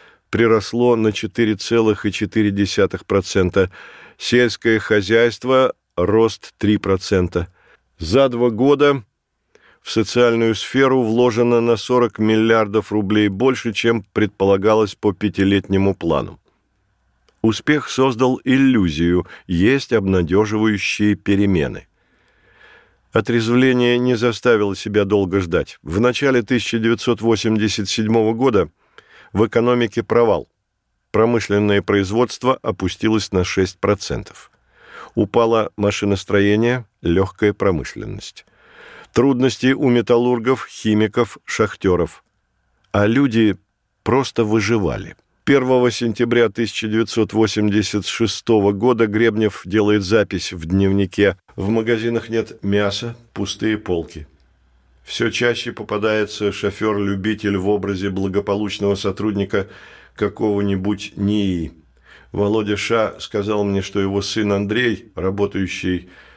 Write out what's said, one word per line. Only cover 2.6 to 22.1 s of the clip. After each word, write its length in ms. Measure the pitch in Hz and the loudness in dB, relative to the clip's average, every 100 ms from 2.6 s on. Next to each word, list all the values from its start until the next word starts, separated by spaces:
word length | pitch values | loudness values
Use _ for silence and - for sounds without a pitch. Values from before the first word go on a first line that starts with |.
| 98 - 95 92 | -2 0 -2 -2
процента, 640 | - 98 - 98 90 98 92 - - - - _ | -2 -2 0 0 2 0 0 -4 -20 -20 -20 _
сельское 640 | - 123 120 - 117 110 | 0 2 2 0 0 0
хозяйство — 960 | - 107 95 113 120 - 127 131 127 - _ | 2 0 2 2 2 0 0 2 2 -2 _
рост 600 | - 90 110 113 - - _ | -4 0 2 2 -2 -14 _
три 200 | 104 101 | 0 0
процента. 760 | 98 92 - 95 90 - 87 _ _ _ _ _ | 0 -2 0 0 0 -4 -6 _ _ _ _ _
За 280 | 80 123 135 | 0 2 2
два 220 | 120 123 | 2 0
года 540 | 110 135 143 143 139 - _ _ _ _ _ _ _ | 2 2 4 2 0 -6 _ _ _ _ _ _ _
в 120 | - | -4
социальную 640 | 113 107 123 120 117 113 | -2 0 2 4 4 2
сферу 480 | 104 - 131 135 131 | 0 -2 0 2 2
вложено 580 | 113 113 123 113 120 120 | 2 2 2 2 2 2
на 160 | 117 110 | 2 0
сорок 400 | - 123 117 - | 0 0 0 0
миллиардов 760 | 107 110 113 113 107 107 - | 2 2 4 2 2 -2 -2
рублей 360 | 107 98 107 104 | -4 0 2 0
больше, 460 | 95 131 123 117 | 2 0 0 -4
чем 300 | 101 113 117 - | -2 0 -2 -4
предполагалось 840 | - 104 - 98 98 104 110 104 | -2 -2 0 2 2 2 2 0
по 180 | - 104 | -2 -4
пятилетнему 800 | 92 104 98 98 98 - 95 98 | -2 -4 0 2 0 0 0 0
плану. 460 | 92 85 71 50 - _ _ _ _ _ _ _ _ _ _ | 0 -2 -2 -4 -12 _ _ _ _ _ _ _ _ _ _
Успех 480 | 113 107 - 151 - | -2 -2 -2 -2 -2
создал 500 | - 135 113 127 127 | 0 0 2 0 0
иллюзию, 840 | 131 131 135 117 87 76 85 87 - - | 0 2 4 4 0 0 0 0 -2 -12
есть 480 | - 85 104 135 - | -4 0 2 2 0
обнадеживающие 1200 | 110 95 92 80 98 107 107 110 101 - - 104 | 0 2 0 2 2 2 0 0 0 -4 0 0
перемены. 720 | 98 - 98 101 87 65 - - _ _ | 0 0 2 2 2 -2 -6 -18 _ _